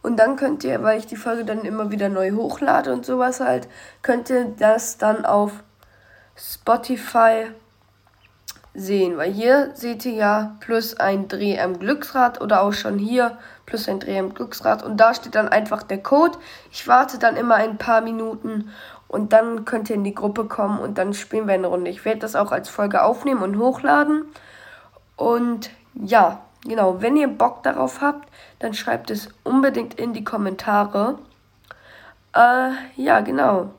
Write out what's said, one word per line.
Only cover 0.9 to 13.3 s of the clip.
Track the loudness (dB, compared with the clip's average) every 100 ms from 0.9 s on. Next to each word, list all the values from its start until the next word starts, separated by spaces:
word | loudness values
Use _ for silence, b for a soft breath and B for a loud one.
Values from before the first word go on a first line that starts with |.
| 0
ich | -2
die | -10
Folge | -6 -4
dann | -4 -6
immer | -6 -4 -4
wieder | -2 -2
neu | 0 0
hochlade | 0 -4 -2 2 2 2
und | -4
sowas | -2 0 0 0
halt, | 0 -2 -4 B B B
könnt | -2 -2 0
ihr | 0 -2 0
das | 2 2 0 -2
dann | 0 0
auf | 2 2 0 -4 -20 _ b b b b b -20
Spotify | -16 -8 0 0 0 -6 -2 4 4 4 -2 -12 _ _ _ _ _ _ _ _ -20 -20 -18
sehen. | -14 -2 0 2 0
Weil | -2
hier | 0 4 4 4
seht | -4 -8 -6
ihr | -6
ja | 0 2 2 -2 -10
plus | -2 -2 -2 -2
ein | 0 0 -2
Dreh | -2 -2 0
am | -2 -4
Glücksrad | -2 -4 -2 2 2 0
oder | 2 2
auch | 2
schon | -2 -4 -4
hier | 0 2 0